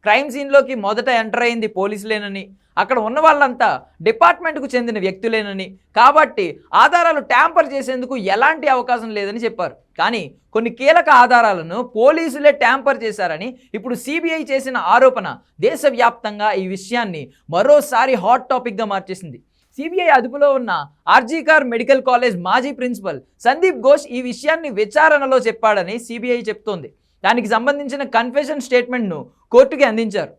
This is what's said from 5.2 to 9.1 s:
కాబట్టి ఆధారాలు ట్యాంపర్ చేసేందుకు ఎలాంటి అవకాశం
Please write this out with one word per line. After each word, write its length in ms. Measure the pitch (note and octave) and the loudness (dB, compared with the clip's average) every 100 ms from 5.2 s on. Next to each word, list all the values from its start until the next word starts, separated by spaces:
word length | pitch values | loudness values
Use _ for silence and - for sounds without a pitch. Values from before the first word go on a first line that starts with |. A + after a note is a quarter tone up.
| A3 A3 G#3 G3 F#3+ - _ G#3+ | -4 -4 -4 -10 -12 -16 _ 4
కాబట్టి 480 | B3+ D4+ D#4 - F3 C3+ _ F3+ | 4 6 2 0 -6 -8 _ 4
ఆధారాలు 400 | C#4+ F4 E4 D4+ - | 4 4 2 0 0
ట్యాంపర్ 400 | B3 D#4+ E4 D4 | 2 4 2 0
చేసేందుకు 420 | C#4 A#3+ B3+ B3 C4 F#3+ | -4 -6 -8 -6 -6 -2
ఎలాంటి 340 | G3+ C#4 D#4+ C#4+ C4 | 2 2 2 0 0
అవకాశం 340 | A#3+ A#3+ A3+ | 0 -4 -4